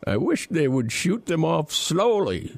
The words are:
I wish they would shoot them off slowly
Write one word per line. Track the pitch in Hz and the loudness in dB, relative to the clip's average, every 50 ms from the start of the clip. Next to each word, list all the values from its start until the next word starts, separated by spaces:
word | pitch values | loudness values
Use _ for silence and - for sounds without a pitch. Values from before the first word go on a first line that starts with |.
| - | -2
I | - 98 | -2 -2
wish | 104 135 220 349 - - - | 0 2 0 0 -2 -2 -2
they | 214 165 151 | 0 0 2
would | 135 127 135 123 113 | 2 2 2 0 0
shoot | - - - 180 180 233 - | -2 -2 0 0 0 0 -2
them | - 175 160 160 | -2 0 0 2
off | 160 165 165 156 - | 2 2 0 0 -2
slowly | - - - - 160 170 202 240 233 208 190 127 92 87 101 107 - | -2 -4 -2 0 0 2 4 4 4 2 2 0 -2 -4 -4 -8 -12